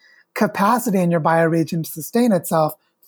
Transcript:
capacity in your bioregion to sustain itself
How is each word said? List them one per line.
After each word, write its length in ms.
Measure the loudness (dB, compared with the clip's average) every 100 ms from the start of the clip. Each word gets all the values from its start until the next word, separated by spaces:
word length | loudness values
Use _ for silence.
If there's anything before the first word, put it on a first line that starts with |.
| _ _ _
capacity 640 | -2 -2 0 0 0 0 0
in 120 | 2
your 100 | 0
bioregion 640 | 2 2 2 2 -2 -4
to 60 | -8
sustain 400 | -10 -4 0 2
itself 440 | 0 0 0 0 -4 _ _